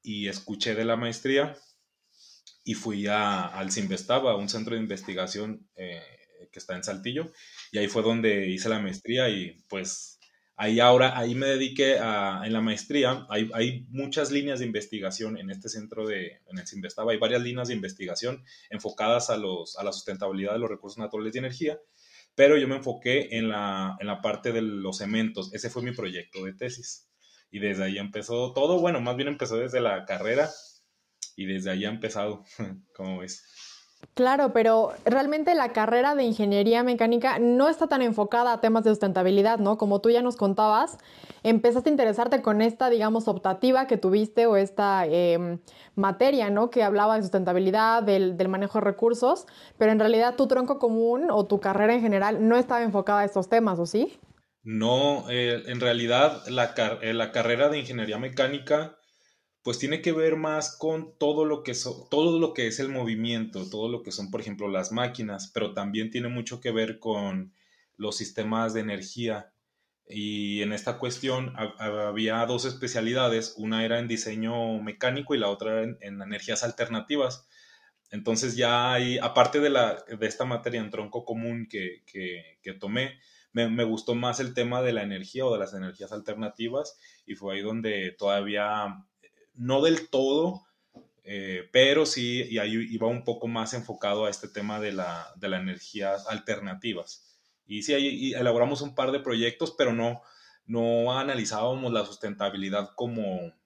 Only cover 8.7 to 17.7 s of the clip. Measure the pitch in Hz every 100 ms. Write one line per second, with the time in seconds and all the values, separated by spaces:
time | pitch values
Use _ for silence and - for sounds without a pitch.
8.7 | 107 98 95 - 123 127 101 87 - _
9.7 | 98 92 - - - _ _ _ - 107
10.7 | 113 120 123 127 127 120 123 135 135 131
11.7 | 135 135 127 113 104 98 95 107 110 110
12.7 | 104 - 143 127 131 - 107 110 117 123
13.7 | 127 - 127 139 156 139 143 143 131 123
14.7 | 104 - 107 95 95 110 110 95 95 110
15.7 | 110 107 110 107 98 87 - _ 92 -
16.7 | 101 90 - 110 110 110 123 120 123 120